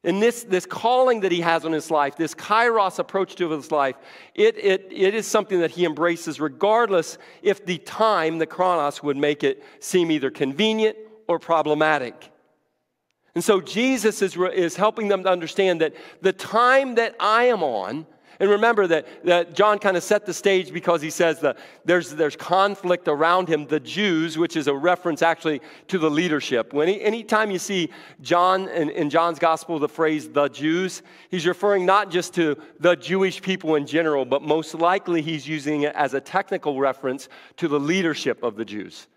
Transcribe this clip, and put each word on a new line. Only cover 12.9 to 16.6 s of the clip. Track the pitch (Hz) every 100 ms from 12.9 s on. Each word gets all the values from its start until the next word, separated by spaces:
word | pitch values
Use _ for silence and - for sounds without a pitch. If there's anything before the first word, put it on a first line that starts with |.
| _ _ _ _ 170
And |
so | 175 196
Jesus | 147 196 262 262 214 -
is, | 190 170
re-, | 185
is | 190 170 165
helping | 214 220 208
them | 196
to | 185
understand | 180 160 - 190 165
that | 160 - - -
the | 185
time | 185 - 214